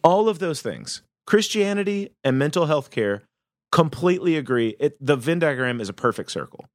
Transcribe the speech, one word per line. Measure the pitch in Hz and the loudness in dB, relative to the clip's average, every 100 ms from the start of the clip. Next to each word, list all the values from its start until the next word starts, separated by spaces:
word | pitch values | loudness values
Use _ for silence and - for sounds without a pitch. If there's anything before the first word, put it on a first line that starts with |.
All | 165 190 220 | 6 4 2
of | 180 | 0
those | - 151 | -4 -4
things, | - 67 52 - _ _ - | -8 -10 -12 -14 _ _ 2
Christianity | 208 208 214 202 202 202 202 202 _ | 2 2 0 0 0 -2 -4 -8 _
and | 139 131 | -2 0
mental | 147 180 156 | 0 0 0
health | 151 135 | 0 -2
care, | - 104 101 _ _ _ _ _ | -4 -2 -2 _ _ _ _ _
completely | - 160 - 175 185 175 160 | 2 2 2 0 2 0 -2
agree. | 127 123 113 104 | 0 0 0 0
It, | 147 - | -4 -2
the | 135 139 | -2 0
Venn | 120 170 | 0 0
diagram | 160 131 127 120 | 0 0 -2 -2
is | 101 | -6
a | |
perfect | - 120 107 90 | -2 -2 -2 -6
circle. | 80 67 - - | -8 -10 -16 -20